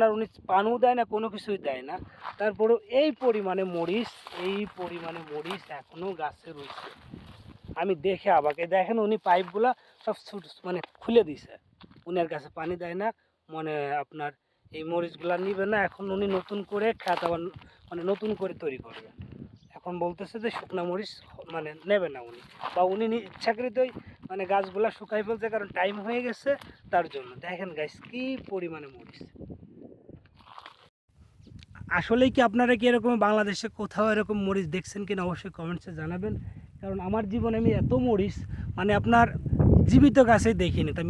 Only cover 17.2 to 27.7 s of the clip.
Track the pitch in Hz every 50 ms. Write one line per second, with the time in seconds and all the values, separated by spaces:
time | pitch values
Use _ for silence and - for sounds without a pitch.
17.2 | 175 170 170 165 170 185 - - - - - _ - - 175 170 170 185 202 190
18.2 | 214 214 214 - 190 190 170 135 170 151 131 123 - 113 113 - - - - -
19.2 | - - - - - - - - _ - - - - 180 175 175 175 175 175 -
20.2 | 196 - - 226 214 233 - - - - - 185 175 175 175 196 214 - - -
21.2 | - - - - - - 165 165 156 151 151 160 156 180 202 202 180 156 139 127
22.2 | 120 117 120 - - - - - - - - 175 180 185 190 208 226 220 226 233
23.2 | 202 185 - - - 226 226 208 247 254 208 254 254 254 - - - - - -
24.2 | - - 185 190 190 180 196 196 196 190 180 196 214 214 - - 208 - 220 214
25.2 | 208 208 226 214 214 214 220 214 202 196 - 180 180 202 202 208 196 220 240 247
26.2 | 247 247 220 - - 269 285 - - - - - - - - 175 165 151 143 139
27.2 | 127 123 127 127 151 175 180 170 196 185